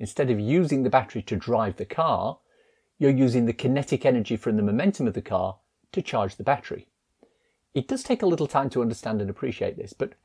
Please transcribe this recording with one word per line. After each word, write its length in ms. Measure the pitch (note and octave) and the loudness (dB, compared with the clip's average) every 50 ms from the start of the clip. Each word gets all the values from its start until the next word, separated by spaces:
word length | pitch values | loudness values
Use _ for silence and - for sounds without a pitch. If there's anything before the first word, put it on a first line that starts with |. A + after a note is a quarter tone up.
Instead 280 | A2 - - - C#3+ B2+ | -12 -10 -2 -2 0 0
of 120 | A#2 G#2 | 2 0
using 420 | G#2 A2+ D3+ F3+ F3+ D3+ C#3 C3+ B2+ | 2 2 2 2 2 2 2 2 2
the 80 | A#2 | 4
battery 320 | - C3 - - - A2+ - | 2 2 2 2 -8 -10 -6
to 140 | - A2 | -4 -4
drive 400 | F2 - A#2 A#2 A2 A2 G2+ F#2+ | -4 -2 0 0 0 0 0 -4
the 80 | - F#2+ | -6 -10
car, 540 | - - - E3 D#3 A#2+ F2+ F#2+ A#2+ E3 _ _ _ _ _ _ _ _ _ _ _ _ - | -8 -4 -2 0 0 0 0 -2 -4 -6 _ _ _ _ _ _ _ _ _ _ _ _ 2
you're 120 | D3 C#3 | 2 4
using 360 | C#3 C3 C3+ B2 A#2 B2 A#2 | 4 6 4 4 4 4 2
the 60 | A2+ A2+ | 2 0
kinetic 520 | - - B2+ C3 C#3+ C3+ - D3 C3+ - | 0 0 0 0 0 0 0 -2 2 2
energy 320 | C#3 B2+ A#2+ G#2 - A#2 | 4 4 4 2 0 -4
from 200 | G#2+ - B2 G#2+ | -2 0 0 2
the 60 | G#2+ G#2 | 2 2
momentum 440 | G2+ G#2 B2 F3 G3+ G3 - C3+ | 2 2 2 2 2 2 2 -2
of 80 | A2 - | -2 -2
the 80 | - - | -4 -6
car 340 | - G2+ F2+ F#2 F#2+ G2 _ _ _ _ _ _ _ - | -2 -2 -2 -2 -2 -6 _ _ _ _ _ _ _ -6
to 100 | F#3 - | -6 -6
charge 340 | - - A2+ G2+ F#2+ - | -2 -2 -2 -2 -2 -4
the 80 | - A2 | -4 0
battery. 440 | - A#2 - - - - - - _ _ _ _ _ _ _ - _ _ _ _ _ _ _ _ _ - | 0 0 0 -2 -10 -12 -12 -12 _ _ _ _ _ _ _ -20 _ _ _ _ _ _ _ _ _ -6
It 140 | C#3 C3 - | -6 -4 -4
does 140 | C4 B3+ - | -6 -8 -2
take 200 | - B3 A#3+ A3 | -4 -2 0 2
a 40 | |
little 220 | F#3 E3 D#3 D3+ - | 0 2 2 -2 0
time 200 | - C#3 C#3 B2+ | 0 0 0 0
to 120 | - B2+ A#2+ | 0 0 0
understand 380 | A2+ A2+ - - A2+ A2 G#2 | 0 -2 -4 -6 -4 -4 -2
and 100 | G#2 G2 | -2 -4
appreciate 460 | G2+ - - B2+ A2+ - G2 F2+ E2+ | -6 -6 -6 -8 -4 -4 -4 -6 -4
this, 160 | - F#2 F#2+ - | -8 -12 -14 -6
but 220 | - - - - _ - | -6 -6 -6 -6 _ -2